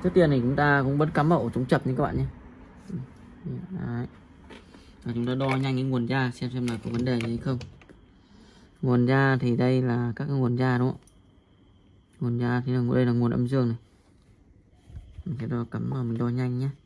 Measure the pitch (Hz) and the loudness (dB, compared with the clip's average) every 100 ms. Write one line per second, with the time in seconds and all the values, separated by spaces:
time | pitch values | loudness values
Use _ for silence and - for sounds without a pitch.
0 | 185 175 160 139 120 139 147 143 135 143 | 4 4 6 4 2 2 4 4 2 2
1 | 151 - 147 165 113 120 127 156 131 131 | 2 2 4 4 2 -2 2 2 2 0
2 | 147 135 135 - - - - - - - | 0 0 -4 -6 -20 -20 -20 -20 -12 -12
3 | 131 - - - 165 127 - 185 120 120 | -12 -16 -20 -16 -10 -10 -8 -8 -6 -6
4 | 123 - - - - - - - - - | -6 -12 -20 -20 -20 -20 -20 -20 -20 -14
5 | - 120 120 131 135 131 135 131 131 127 | -6 -4 -2 0 0 0 0 0 0 0
6 | 117 131 127 123 123 127 123 117 117 117 | 0 0 0 -2 -6 -4 -4 -4 -4 -2
7 | 127 120 117 117 139 123 - - - - | 0 0 0 -4 -2 -4 -6 -18 -20 -20
8 | - - _ - - - - _ 135 123 | -20 -20 _ -20 -20 -20 -20 _ 2 4
9 | 123 135 135 131 127 117 123 131 127 120 | 4 4 4 2 2 2 2 2 2 0
10 | 120 113 143 139 127 120 131 123 127 - | -2 -4 -2 0 0 2 2 2 0 -2
11 | - _ _ _ _ _ _ _ _ - | -14 _ _ _ _ _ _ _ _ -20
12 | _ _ 123 120 120 123 127 127 120 127 | _ _ -4 -2 0 -2 0 -2 2 2
13 | 123 120 120 127 123 135 123 117 _ _ | 2 2 2 0 0 2 0 -2 _ _
14 | _ _ _ _ _ - _ _ _ - | _ _ _ _ _ -20 _ _ _ -18
15 | - - - 120 - 120 117 113 117 135 | -18 -16 -10 -8 -4 -4 -4 -6 -4 -4
16 | 120 117 120 123 127 123 135 - | -4 -2 -2 -2 -2 -2 -4 -6